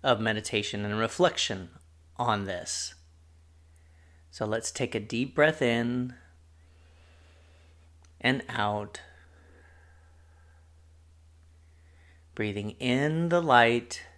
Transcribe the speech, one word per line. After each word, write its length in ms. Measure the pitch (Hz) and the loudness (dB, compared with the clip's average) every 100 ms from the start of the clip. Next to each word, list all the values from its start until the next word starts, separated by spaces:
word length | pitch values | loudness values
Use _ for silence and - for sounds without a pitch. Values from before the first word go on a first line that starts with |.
of 180 | 143 113 | 2 2
meditation 640 | 110 110 - 110 104 104 | 2 -2 -2 -2 -2 -4
and 140 | 104 107 | -4 -2
reflection 720 | 113 - 175 - - 95 - - - - - - | -2 2 0 2 -4 -4 -10 -18 -20 -20 -20 2
on 260 | 120 104 | 4 4
this. 480 | 98 90 - - - - - - - - - - - - - - - - - | 0 -6 -6 -8 -8 -12 -20 -20 -20 -20 -20 -20 -20 -20 -20 -20 -20 -20 -20
So 140 | - | -6
let's 260 | 107 113 - | -4 -2 -4
take 240 | - 120 | -6 -4
a 60 | 113 | -4
deep 340 | 107 117 139 | -4 -4 -4
breath 280 | - 151 156 | 2 2 4
in 500 | 127 117 117 123 123 123 - - - - - - - - - - - - - - - - - - - - | 0 2 0 -2 -4 -10 -20 -20 -20 -20 -20 -20 -20 -20 -20 -20 -20 -20 -20 -20 -20 -20 -20 -20 -20 -4
and 220 | 123 135 - | 0 0 -4
out. 500 | - 104 104 101 - - - - - - - - - - - - - - - - - - - - - - - - - - - - - - - - - - | -2 -2 -2 -6 -14 -20 -20 -20 -20 -20 -20 -20 -20 -20 -20 -20 -20 -20 -20 -20 -20 -20 -20 -20 -20 -20 -20 -20 -20 -20 -20 -20 -20 -20 -20 -20 -20 -20
Breathing 380 | - 107 101 104 | -6 -4 -4 -8
in 580 | - 123 127 147 160 170 | -4 0 2 2 0 2
the 100 | 175 | 2
light 600 | 165 123 117 120 117 - - | 6 8 8 4 -2 -14 -16